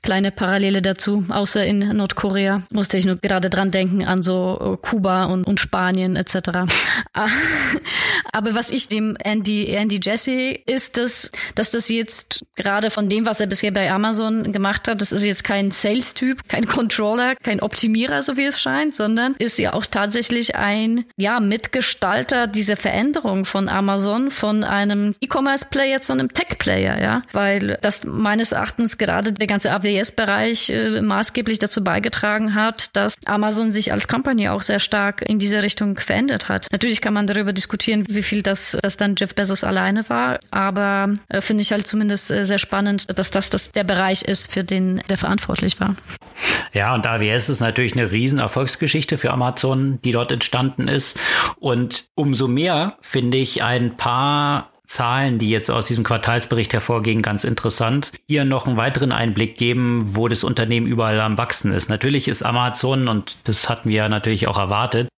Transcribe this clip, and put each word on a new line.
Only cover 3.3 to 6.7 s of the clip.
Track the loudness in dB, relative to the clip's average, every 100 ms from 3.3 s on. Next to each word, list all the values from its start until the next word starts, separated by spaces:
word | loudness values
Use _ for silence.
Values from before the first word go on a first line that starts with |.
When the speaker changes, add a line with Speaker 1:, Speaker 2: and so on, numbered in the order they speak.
| 2 2
Speaker 1:
dran | 2 2
denken | 2 2 0 0
an | 0
so, | 2 0 0 -2 -4 -4
äh, | -2
Kuba | 0 2 2
und, | 2 0
und | 0 0
Spanien | 0 0 0 2 0 0
et | -2
cetera. | -4 -2 -2 0